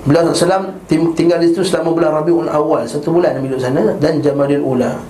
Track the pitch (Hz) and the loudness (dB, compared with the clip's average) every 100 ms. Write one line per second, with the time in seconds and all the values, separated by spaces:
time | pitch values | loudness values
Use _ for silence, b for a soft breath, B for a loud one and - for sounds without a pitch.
0 | 135 151 165 147 170 190 190 - - 156 | 2 2 2 0 0 0 -2 -12 -2 0
1 | 165 165 165 170 170 170 175 170 165 165 | 0 0 2 4 2 2 0 0 0 0
2 | 160 151 156 170 165 151 156 147 117 147 | 0 0 0 0 0 -2 0 0 -2 -4
3 | 156 170 170 135 135 131 127 139 214 - | 0 2 2 0 -4 -4 -2 0 0 0
4 | 151 156 143 139 139 143 139 123 117 - | 0 0 0 0 0 0 0 0 -2 -4
5 | - | -12